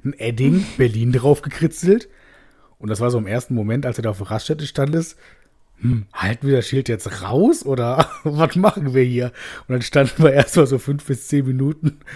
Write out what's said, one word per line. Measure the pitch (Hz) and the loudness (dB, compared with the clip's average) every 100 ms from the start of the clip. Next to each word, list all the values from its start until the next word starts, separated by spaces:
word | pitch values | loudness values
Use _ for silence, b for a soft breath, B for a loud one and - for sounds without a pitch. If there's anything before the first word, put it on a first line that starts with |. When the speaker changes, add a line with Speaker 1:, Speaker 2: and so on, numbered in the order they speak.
| 135 | -8
Speaker 1:
ein | |
Edding, | - 113 117 139 180 202 | -6 -4 0 2 2 0
Speaker 2:
<laughs> | - | 2
Speaker 1:
Berlin | 123 110 117 | 2 2 0
drauf | 123 131 143 | 2 4 2
gekritzelt. | 147 - 160 - 175 226 - b b b b b b b | 0 -4 -4 0 2 2 0 b b b b b b b
Und | 107 | -6
das | 101 | -2
war | 120 | 0
so | 123 | 0
im | 98 | -2
ersten | 117 - 120 | -4 -2 -4
Moment, | 107 123 131 | -2 -2 -4
als | 113 | -4
er | |
da | 110 | -4
auf | 95 | -6
der | 98 | -6
Raststätte | 110 - 156 143 | -6 -4 -6 -4
standest, | - 139 165 165 - b b b _ _ _ | -2 0 -2 -4 -10 b b b _ _ _
„Hm, | 120 117 101 | -2 -2 -4
halten | - 92 117 139 | -6 -4 -2 0
wir | 135 | 0
das | - | 2
Schild | 131 123 | -2 -2
jetzt | 110 - 101 | -4 -6 -10
raus | 95 131 226 320 139 | -2 2 4 2 -2
oder | 127 117 131 156 - | -2 0 2 0 -4
<laughs> | |
was | 156 147 160 180 | -4 0 0 2
machen | 185 - 139 | 2 2 0
wir | 127 | 2
hier?“ | 127 120 123 B B B - | 2 0 -4 B B B -6
Und | |
dann | 127 | -4
standen | 117 147 135 - | 0 2 2 4
wir | 156 | 4
erstmal | 139 135 175 139 | 4 4 4 4
so | 131 | 2
fünf | - 143 - | -2 -4 -4
bis | 127 - | -6 -2
zehn | 143 131 | -2 0
Minuten, | 131 139 156 156 - B | -2 -2 -2 -4 -4 B